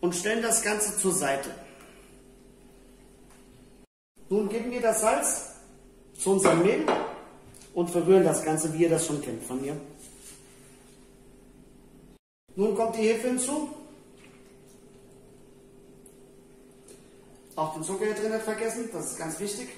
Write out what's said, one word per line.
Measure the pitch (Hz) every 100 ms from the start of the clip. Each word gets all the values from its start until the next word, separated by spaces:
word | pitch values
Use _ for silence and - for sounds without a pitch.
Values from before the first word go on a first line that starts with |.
und | 175
stellen | 175 208 233
das | 233 -
Ganze | 208 214 202 185
zur | 190
Seite. | 170 139 135 - - - - - - - - - - - - - - - - - - - - - - - - - _ _ _ -
Nun | 202 202
geben | 226 240
wir | 247
das | 226 202
Salz | 214 277 - - - - - - - - - -
zu | 185
unserem | 196 190 165
Mehl | 185 - - - - - - - - - -
und | - 170
verrühren | 175 160 190 165
das | 143
Ganze, | 156 156 160
wie | 156
ihr | 170
das | 160 -
schon | 147
kennt | 127 113 -
von | 127
mir. | 135 151 - - - - - - - - - - - - - - - - - - - - - - - - _ _ _ -
Nun | 214 196
kommt | 226 220
die |
Hefe | 220 226 254
hinzu. | 254 - 294 294 - - - - - - - - - - - - - - - - - - - - - - - - - - - - - - - - - - - - - - -
Auch | 156 160
den |
Zucker | 160 190
hier | 214
drin | 202 220
nicht | 220
vergessen, | 220 214 226 233 226
das | 165 -
ist | -
ganz | 160 156
wichtig. | 202 202 -